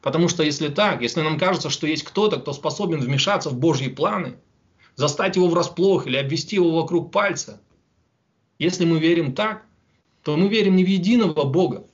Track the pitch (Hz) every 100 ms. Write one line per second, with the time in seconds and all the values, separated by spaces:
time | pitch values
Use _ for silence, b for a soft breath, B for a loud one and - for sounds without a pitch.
0 | 143 147 170 - 151 143 151 143 208 139
1 | 120 - 156 156 180 180 151 - 156 156
2 | - - 214 156 139 143 139 139 196 143
3 | 123 139 - 202 160 123 160 139 131 -
4 | 175 208 160 - _ _ _ _ b -
5 | 147 - 190 185 180 170 139 - 190 175
6 | 135 131 139 160 - 208 170 160 160 170
7 | - 196 202 151 - - _ _ _ _
8 | _ _ _ _ _ _ 156 175 165 165
9 | 160 170 151 131 214 214 _ _ _ _
10 | _ _ - 151 196 220 196 185 185 190
11 | 175 240 202 151 139 139 175 101 -